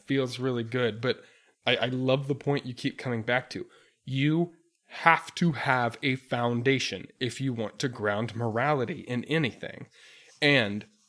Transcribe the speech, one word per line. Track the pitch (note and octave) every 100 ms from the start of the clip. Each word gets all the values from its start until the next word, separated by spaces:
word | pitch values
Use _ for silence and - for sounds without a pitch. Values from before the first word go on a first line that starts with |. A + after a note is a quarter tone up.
| -
feels | C#3 B2+ B2
really | C3 B2
good, | A2+ B2 A#2+ G#2+
but | B2 - - _ _ _ -
I, | -
I | B2
love | B2+ B2+ C3+ C#3
the | C#3
point | - C#3+ C3
you | A#2+
keep | C3+ -
coming | C3 A#2
back | A2 B2 -
to. | - - _ _ _ -
You | C3 D3 D#3 E3+ - _ _ _
have | - E3 E3 - -
to | F3
have | C3 C#3+ B2+ A#2+ -
a | C#3+ B2+
foundation | - B2 A#2+ A#2+ A#2+ C3+ - F#2 - -
if | B2+ -
you | C3+
want | A#2+ G#2+ -
to | C#3
ground | A2+ G#2 G#2 A2+ G#2+
morality | A#2 A2 C#3 D3 A#2 C#3+
in | - B2 -
anything. | D#3 C3 - - - - _ - - - -
And | D3 C#3+ G#2+ G#2 - _